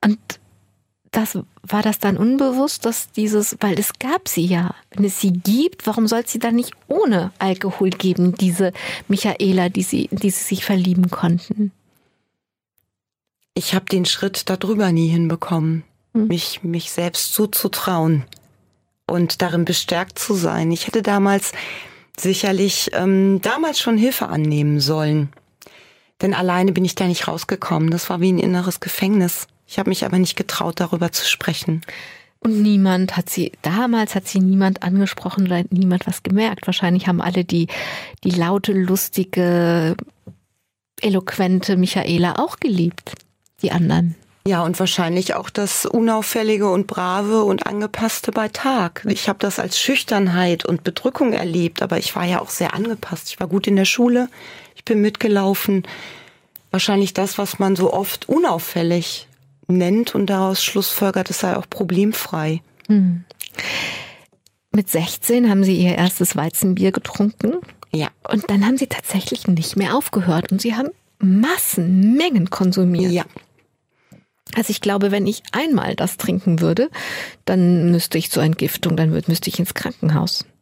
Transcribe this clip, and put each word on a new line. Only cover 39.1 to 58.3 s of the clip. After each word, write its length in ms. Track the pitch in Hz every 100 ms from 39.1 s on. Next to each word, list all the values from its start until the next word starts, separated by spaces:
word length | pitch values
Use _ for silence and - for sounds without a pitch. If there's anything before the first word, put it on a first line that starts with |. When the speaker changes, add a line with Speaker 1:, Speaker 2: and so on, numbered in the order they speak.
| - 185 - 175 175 170 170 160 175 - _ - - _ _ _ _ _ -
Speaker 1:
eloquente 760 | 214 190 185 - 185 185 185 190
Michaela 560 | 185 - - 170 175 -
auch 200 | 311 -
geliebt, 540 | 302 185 170 170 - - _ _ _ _
die 100 | -
anderen. 440 | 175 170 160 170 160 _ _ -
Speaker 2:
Ja, 160 | 180
und 140 | 165 175
wahrscheinlich 580 | 185 - 170 175 185 -
auch 140 | 185
das 360 | - 202 - -
Unauffällige 840 | 240 226 220 208 - 220 214 202
und 160 | 185 202
Brave 600 | - 180 185 208 220 208
und 200 | 190 -
Angepasste 680 | 202 208 - 226 - -
bei 160 | - 214
Tag. 560 | - 269 262 175 - -
Ich 200 | 196 -
hab 100 | 196
das 180 | 202 -
als 220 | 185 -
Schüchternheit 840 | - 277 - 214 190 175 180 170 -
und 180 | 175
Bedrückung 480 | - 170 254 262 269
erlebt, 500 | - 175 170 170 165
aber 160 | - 170
ich 160 | -
war 120 | - 175
ja 160 | 180
auch 80 | -
sehr 240 | - 170
angepasst. 560 | - 226 214 - 175 -
Ich 100 | -
war 80 | 180
gut 200 | 190 202
in 100 | 196
der 80 | 190
Schule, 420 | - 240 240 247 - - - - -
ich 80 |
bin 160 | - 220
mitgelaufen. 840 | 208 208 226 202 196 196 - 196 180 - - - - _ _ - _
Wahrscheinlich 420 | 185 - 196 196
das, 240 | - 190 -
was 200 | 202 -
man 200 | 196 190
so 160 | 185
oft 340 | - 196 -
unauffällig 1000 | -